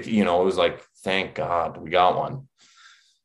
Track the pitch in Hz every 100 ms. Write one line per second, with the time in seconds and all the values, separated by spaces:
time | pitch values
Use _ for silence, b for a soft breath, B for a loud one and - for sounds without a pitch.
0 | - 110 92 87 95 90 87 85 - _
1 | - 95 92 - 82 85 80 85 85 87
2 | 90 87 76 73 - _ b b b b
3 | b b